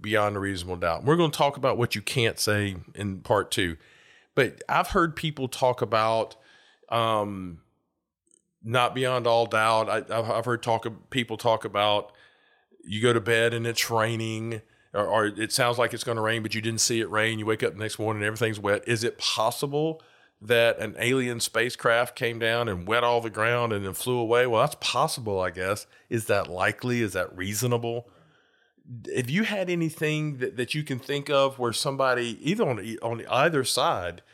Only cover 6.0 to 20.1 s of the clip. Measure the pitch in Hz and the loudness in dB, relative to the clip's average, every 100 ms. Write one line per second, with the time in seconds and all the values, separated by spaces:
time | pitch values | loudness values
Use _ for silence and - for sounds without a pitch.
6 | 110 113 104 - _ _ _ _ - 117 | 2 0 -2 -8 _ _ _ _ -4 0
7 | 113 107 104 98 92 82 _ _ _ _ | 2 2 0 -6 -10 -12 _ _ _ _
8 | _ _ _ _ _ _ 110 123 123 127 | _ _ _ _ _ _ -2 2 2 2
9 | 127 127 120 117 113 110 110 110 104 107 | 0 2 4 2 4 2 4 4 2 -2
10 | - 110 113 107 120 117 117 113 117 98 | -2 -2 -2 -2 -2 -2 0 -2 -2 -10
11 | - 131 117 110 117 110 104 101 104 104 | -6 -4 -4 0 2 2 0 2 2 2
12 | - - _ _ _ _ _ - - 107 | -2 -12 _ _ _ _ _ -20 -10 2
13 | 120 113 101 113 117 117 117 113 - 113 | 4 4 4 4 4 2 -2 -2 0 2
14 | 110 113 113 110 113 113 - _ _ 104 | 2 0 -4 -6 -6 -8 -12 _ _ -2
15 | 101 107 104 101 107 - 120 120 117 117 | 2 2 2 0 -2 0 2 2 0 -2
16 | - 113 110 113 110 110 113 113 - 117 | -4 -2 0 -2 -2 -4 -4 0 0 0
17 | 98 107 110 110 107 107 113 90 107 - | 0 2 0 0 -2 0 -2 -4 -8 -4
18 | 110 107 104 110 113 107 101 101 - 113 | -4 -2 -2 0 -2 0 0 0 0 0
19 | 117 - - - 113 - 143 143 160 160 | -2 -2 -2 0 0 0 -2 0 -2 -4
20 | - | -12